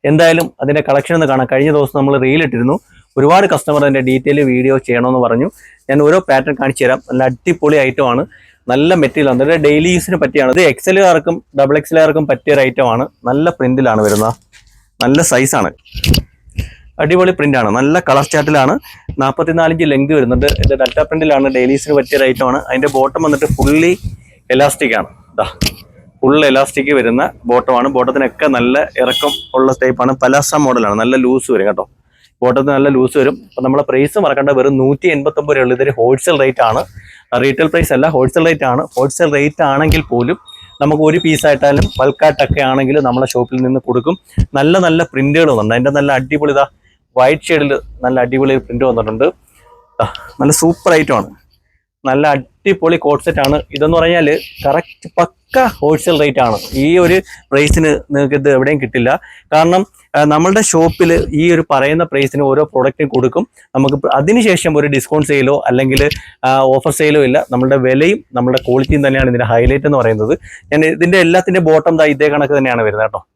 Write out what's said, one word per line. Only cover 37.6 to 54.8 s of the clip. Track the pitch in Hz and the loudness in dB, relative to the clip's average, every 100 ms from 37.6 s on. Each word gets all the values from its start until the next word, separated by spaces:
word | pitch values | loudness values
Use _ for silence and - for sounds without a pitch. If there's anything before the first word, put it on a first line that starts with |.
| 160 | 0
പ്രൈസ് | 170 160 | 0 0
അല്ല, | 131 151 | 0 0
ഹോൾസെയിൽ | 143 131 170 160 | 2 0 2 0
റേറ്റ് | 156 | 0
ആണ്. | 135 123 - - | -2 -2 -4 -4
ഹോൾസെയിൽ | 139 - 165 | -4 0 0
റേറ്റ് | 143 147 - | 0 -2 0
ആണെങ്കിൽ | 147 135 160 160 | 0 0 2 0
പോലും | 147 120 120 - - - - _ | 0 -2 -2 -4 -10 -20 -20 _
നമുക്ക് | 143 151 | 0 2
ഒരു | 156 165 165 | 2 2 0
പീസ് | 151 156 | 0 2
ആയിട്ടാലും | 139 143 143 - - | 2 2 2 -2 0
ബൾക്ക് | 135 - | -2 2
ആയിട്ടൊക്കെ | 156 143 139 - | 0 2 -2 0
ആണെങ്കിലും | 131 131 131 147 | 0 0 0 0
നമ്മളെ | 135 123 131 | 0 -2 -2
ഷോപ്പിൽ | 123 120 127 127 | -2 -4 -2 -2
നിന്ന് | 131 | -2
കൊടുക്കും. | - 123 127 190 _ - - | -2 -2 -2 -6 _ -6 -2
നല്ല | 139 147 185 | 0 0 2
നല്ല | 175 160 | 2 0
പ്രിന്റുകൾ | 135 135 139 156 160 | -2 -2 0 2 2
വന്നിട്ടുണ്ട്. | 117 107 | 2 0
അതിന്റെ | 117 135 | 0 0
നല്ല | 143 143 | 0 0
അടിപൊളി, | 131 131 147 151 | -2 -2 -4 0
ഇതാ | 139 139 _ _ _ _ 123 | 0 -2 _ _ _ _ 0
വൈറ്റ് | 131 151 - | 2 0 -2
ഷെയ്ഡിൽ | 160 143 139 - - | -2 0 -4 -6 -8
നല്ല | 127 127 | -4 -2
അടിപൊളി | 123 131 135 131 | 0 0 0 0
പ്രിന്റ് | - 120 131 | -4 -2 0
വന്നിട്ടുണ്ട്. | 117 110 113 151 - _ _ _ _ _ - | 0 -4 -2 -2 -4 _ _ _ _ _ -6
ദാ, | 110 - - - | -6 -6 -20 -6
നല്ല | 139 | -4
സൂപ്പർ | 151 165 170 - | 0 -2 0 0
ഐറ്റം | 160 147 120 | 0 2 -2
ആണ്, | 101 - _ _ _ _ _ _ 135 | -4 -14 _ _ _ _ _ _ -4
നല്ല | 135 151 | 0 0
അടിപൊളി | 139 131 _ 202 190 165 165 | 0 -4 _ -4 0 0 0
കോട്ട് | 147 147 | 0 -2
സെറ്റ് | - 147 | -2 -2
ആണ്. | 139 147 - 139 | -2 -2 -6 -4
ഇതെന്ന് | 151 165 | 0 2
പറഞ്ഞാല് | 165 170 147 156 - - 143 | 2 0 0 -2 -6 -6 -2
കറക്റ്റ് | 156 | -2